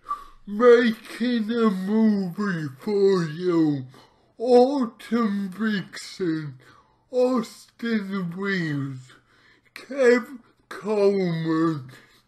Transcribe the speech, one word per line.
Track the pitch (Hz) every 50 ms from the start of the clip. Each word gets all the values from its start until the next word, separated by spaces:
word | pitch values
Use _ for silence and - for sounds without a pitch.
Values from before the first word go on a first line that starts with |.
| _ - - - - - - - -
Making | 202 202 208 247 247 240 233 254 226 220 - - - - - 226 247 240 233 214 208
a | 240 233 226 220
Movie | 190 185 185 190 214 220 226 220 208 196 190 175 165 - 208 202 180 165 156 139 127 -
for | - 214 208 202 196 196 196 180 170
You, | 156 151 165 180 180 170 165 160 151 147 135 127 127 - - - _ _ _ _ _ _
Autumn | - 226 254 247 247 247 269 285 277 247 220 - - - - 226 240 226 208 202 202 196 190
Vixen, | 180 196 220 220 214 190 - - - - - - - - 190 165 160 160 151 143 131 - - - - _ _ _ _ _ _ _
Austin | 254 247 247 254 262 233 226 - - - - _ _ - 233 233 226 214 196 190 196 196 180 170 170
Reeves, | 185 196 196 196 180 165 156 147 143 135 139 135 131 127 - - _ _ _ _ _ _ _ _ _ _ _ _
Kev | - - - 254 285 254 240 247 247 226 - 277 240 - _ _ _ _
Coleman, | _ - - 175 202 220 208 202 202 202 196 185 175 165 160 165 160 160 160 165 165 160 139 127 131 - - - _ _ _ _